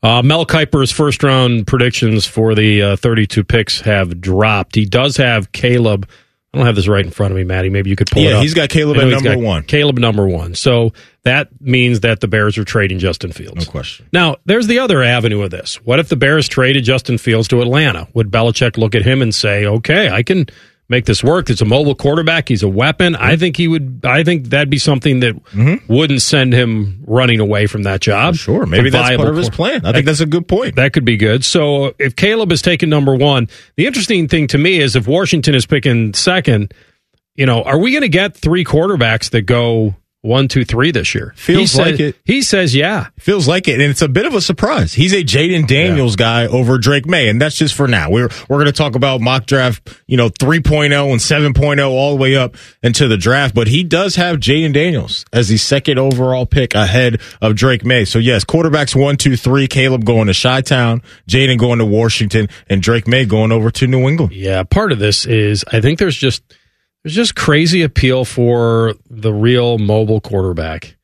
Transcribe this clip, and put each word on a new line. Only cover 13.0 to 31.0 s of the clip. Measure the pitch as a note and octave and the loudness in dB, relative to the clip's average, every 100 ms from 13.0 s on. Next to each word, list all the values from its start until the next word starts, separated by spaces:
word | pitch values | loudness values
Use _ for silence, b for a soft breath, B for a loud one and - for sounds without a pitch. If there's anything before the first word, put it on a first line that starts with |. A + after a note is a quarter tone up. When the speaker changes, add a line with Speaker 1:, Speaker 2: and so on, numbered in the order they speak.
| F#2 E2+ F#2 | -4 -4 -10
Speaker 1:
Fields. | - - E2+ E2 | -12 -14 -10 -8
Speaker 2:
No | |
question. | - B1 - - | -8 -12 -16 -4
Speaker 1:
Now, | F3 E3+ C#3 - | 0 0 -2 -2
there's | G#3+ G#3+ | 0 2
the | A#3+ | 0
other | C4 D#3+ | 2 2
avenue | B2 A#2+ A2+ G#2 | 2 0 0 -2
of | G2 | -4
this. | E2+ - - A2 | -8 -12 -10 -2
What | C3 | -2
if | D#3+ | 0
the | C#3+ | 0
Bears | C#3 D#3 C#3 | 0 0 0
traded | - C3 C#3 | 0 0 0
Justin | A#2+ C3 - A#2+ | 0 -2 -2 -4
Fields | - A2+ A2 | 0 0 0
to | B2 | 0
Atlanta? | A#2+ C#3 D3+ E2+ E2 | 0 0 0 -2 -6
Would | A#2+ G#2+ | -4 -2
Belichick | A2 A#2 A2+ A#2+ A2 | 0 0 0 -2 0
look | A2 A2 | 0 0
at | |
him | G#2 C3 | 2 0
and | A#2+ | 0
say, | - G#2+ G2+ G#2 | -2 -2 -2 0
"Okay, | A2 A2 E3 F#3+ | -2 0 0 0
I | G2 | -2
can | B2 F#3 D#3 B B B _ | 0 0 -2 B B B _
make | B2 B2+ | -2 0
this | G2+ | 0
work"? | A#2+ F3 D#3 | 2 0 0
It's | A2+ | -2
a | G#2+ | 2
mobile | B2 D3 C3+ | 2 2 0
quarterback. | C#3 D#3 D#3+ E3 - | 0 0 0 0 0
He's | A2+ | 0
a | G2+ | 0
weapon. | G2 C3+ D#3 F3+ D#3 | 0 0 0 0 0
I | A#2+ D#3+ | 0 0
think | F3 D3 | 0 0
he | E3+ | -2
would, | D#3+ C3+ B2+ | -2 -4 -6
I | C3 C3+ E3 | -2 0 2
think | E3+ B2 | 0 -2
that'd | C3+ C#3+ | -2 0
be | C#3+ | -2
something | - C#3 D3+ B2+ | 0 0 0 0
that | B2 G#2 _ | 0 -4 _
Speaker 2:
Mm-hmm. | G2 B2+ G#3+ - | 0 0 0 0
Speaker 1:
wouldn't | A#2 D#3 C3+ | 0 2 0
send | - D3+ C3 | 0 0 2
him | B2 B2 A2 G2+ F#2+ C#3 | 2 2 -2 -4 -8 -2
running | A#2 B2+ A2+ | 0 2 2
away | G#2 G#2 G#2 | 0 0 0
from | G#2+ | -2
that | G2 F#2+ | -4 -2
job. | - G2+ C#3+ E3+ | -2 0 0 -2
Speaker 2:
For | |
sure. | - F#3+ F#2+ | -2 -2 0
Maybe | F2+ B2+ | 2 2
Speaker 1:
A | |
Speaker 2:
that's | B2+ B2 | 2 0
part | B2+ | 0
Speaker 1:
viable | C#3+ | 0
Speaker 2:
of | D#3 | 0
his | A#2+ | -4
Speaker 1:
quar- | - F#3 | -2 -2
Speaker 2:
plan. | C#4+ E2+ | -2 0
I | |
think | B2 C#3+ | 0 0
Speaker 1:
that | |
Speaker 2:
that's | D3+ | 0
a | D#3+ | 0
good | E3+ E3+ | -2 0
point. | F#3 B3+ - | -2 -2 0
Speaker 1:
That | C3+ | 0
could | D#3+ | 0